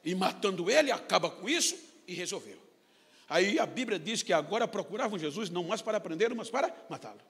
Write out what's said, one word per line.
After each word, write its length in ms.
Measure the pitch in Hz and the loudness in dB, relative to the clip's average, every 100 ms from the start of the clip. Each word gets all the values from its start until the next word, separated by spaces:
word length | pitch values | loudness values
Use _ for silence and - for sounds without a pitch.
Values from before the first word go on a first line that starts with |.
E 100 | 160 | -2
matando 560 | 185 190 - 202 180 175 | 0 0 0 -2 0 4
ele, 200 | 285 285 | 4 4
acaba 400 | 196 - 185 165 | 0 2 2 2
com 180 | - 202 | -4 -2
isso 280 | 330 - - - - - | 2 2 -2 -14 -20 -12
e 80 | |
resolveu. 440 | 170 175 190 110 95 - _ _ _ _ - - | -8 -6 -8 -10 -18 -20 _ _ _ _ -20 0
Aí 300 | 160 196 240 | 4 4 4
a 80 | 156 | 0
Bíblia 320 | 135 247 190 | -2 -2 -2
diz 240 | 160 226 | -2 -4
que 100 | - | 4
agora 340 | 165 147 214 226 | 2 4 0 0
procuravam 520 | - - 208 220 202 | -2 -4 -2 -2 -2
Jesus 300 | 151 160 202 | -4 -4 -4
não 160 | 175 | -2
mais 160 | 170 214 | -2 -2
para 200 | 226 214 | 0 -2
prendê-lo, 360 | 180 160 226 240 | -2 0 0 0
mas 140 | 202 | -2
para 240 | 262 339 - - | 0 0 -2 -12
matá-lo. 320 | 139 110 104 | -12 -12 -16